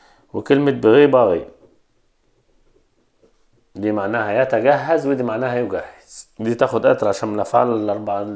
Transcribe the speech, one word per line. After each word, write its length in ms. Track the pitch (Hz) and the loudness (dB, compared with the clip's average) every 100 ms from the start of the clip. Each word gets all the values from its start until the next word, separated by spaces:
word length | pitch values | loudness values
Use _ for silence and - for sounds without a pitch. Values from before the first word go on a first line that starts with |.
| _ _ _ | _ _ _
وكلمة 360 | 104 - 139 143 | -6 0 2 2
بريباغي. 760 | 123 113 131 143 127 107 82 - - _ _ _ _ _ _ _ _ _ _ _ _ _ _ _ _ _ _ _ _ _ | 2 4 6 6 6 4 0 -4 -20 _ _ _ _ _ _ _ _ _ _ _ _ _ _ _ _ _ _ _ _ _
دي 180 | - 107 | -8 -4
معناها 500 | 107 98 117 107 110 | -2 -2 -4 -2 0
يتجهز 640 | 131 110 127 143 139 160 139 | 0 2 2 2 0 -2 -2
ودي 160 | 131 | -2
معناها 360 | 120 110 127 123 | -2 -4 -4 -4
يجهز. 720 | 110 92 - - - - - - | -4 -6 -10 -18 -20 -20 -20 -8
دي 160 | 113 | -4
تاخد 320 | 117 127 117 131 | 0 0 2 0
أتر 220 | 123 104 | 0 -2
عشان 200 | 98 107 | -2 -4
من 60 | |
الأفعال 340 | 104 - 120 123 | -6 -2 0 0
الأربعة 580 | 110 104 104 104 101 104 | 0 -2 -6 -6 -6 -8